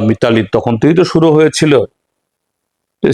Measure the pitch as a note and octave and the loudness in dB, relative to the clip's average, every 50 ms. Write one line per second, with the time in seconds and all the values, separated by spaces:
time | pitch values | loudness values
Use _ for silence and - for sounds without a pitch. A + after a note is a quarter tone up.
0 | G#2 A2 A2 - - A#2+ A#2 A2 G#2 - - A2+ - A#2+ A#2 A2 - C#3+ E3+ F3+ | 0 -2 -2 -2 -2 -2 0 -2 -2 -2 -4 -4 -2 -2 -4 0 0 0 2 2
1 | F3 E3+ - E3 D#3+ E3 D3+ D3+ D#3 D3+ - - E3 D#3 C#3+ B2 G2 - _ _ | 0 0 0 0 2 2 2 2 2 0 0 0 0 2 2 0 0 -4 _ _
2 | _ _ _ _ _ _ _ _ _ _ _ _ _ _ _ _ _ _ _ - | _ _ _ _ _ _ _ _ _ _ _ _ _ _ _ _ _ _ _ -4
3 | - - | -4 -2